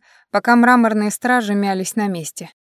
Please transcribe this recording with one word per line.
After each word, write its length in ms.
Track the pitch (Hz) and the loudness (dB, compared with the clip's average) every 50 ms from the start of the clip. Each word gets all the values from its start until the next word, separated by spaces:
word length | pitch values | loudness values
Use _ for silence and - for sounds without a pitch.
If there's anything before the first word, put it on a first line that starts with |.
| _ _ _ _ _ _ | _ _ _ _ _ _
пока 260 | - 208 - - 240 | -6 -2 2 4 4
мраморные 540 | 240 240 247 247 240 233 226 214 214 208 208 | 4 6 4 4 4 4 2 0 -2 -2 -4
стражи 440 | 202 - - 247 247 247 226 202 208 | -6 -4 -2 -2 0 0 0 -2 -2
мялись 420 | 202 196 196 196 190 185 - - | -2 -2 -2 -2 -4 -6 -6 -4
на 120 | 226 208 202 | -4 -4 -4
месте. 420 | 190 170 160 - - - 160 - _ _ _ _ _ | -4 -6 -10 -12 -14 -16 -18 -18 _ _ _ _ _